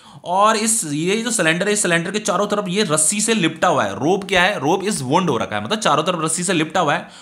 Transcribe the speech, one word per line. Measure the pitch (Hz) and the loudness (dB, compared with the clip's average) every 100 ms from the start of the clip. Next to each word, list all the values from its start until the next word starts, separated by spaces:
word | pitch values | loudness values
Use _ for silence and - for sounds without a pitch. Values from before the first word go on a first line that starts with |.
| - 143 | -20 -14
और | - 185 214 220 | -4 2 2 2
इस, | 220 220 | 0 -2
ये | 156 147 175 220 | -2 -2 0 0
जो | 233 | -2
सिलेंडर | 233 160 170 202 | 0 2 2 0
है, | |
इस | 208 | 0
सिलेंडर | 185 170 170 | 2 0 0
के | 208 | -4
चारों | 214 180 208 | -2 0 0
तरफ | 208 185 | -2 -2
ये | 190 | -2
रस्सी | 196 156 - 208 | 0 0 0 0
से | - | 0
लिपटा | 220 160 160 185 | 0 0 0 0
हुआ | 139 | 2
है। | 104 | 0
रोप | 101 143 190 | -2 0 0
क्या | 185 180 | 0 2
है? | 185 190 | 2 0
रोप | 135 190 | 0 0
is | 185 185 | 0 -4
wound | 127 170 175 | 0 0 2
हो | 113 | 0
रखा | 98 104 | -2 -4
है, | |
मतलब | 107 220 | -4 0
चारों | 170 147 | 2 2
तरफ | 165 175 | 2 -2
रस्सी | 156 175 | -2 -2
से | 175 | 0
लिपटा | 175 165 190 | 0 0 0
हुआ | 156 | 0
है। | 170 - - | 0 -4 -18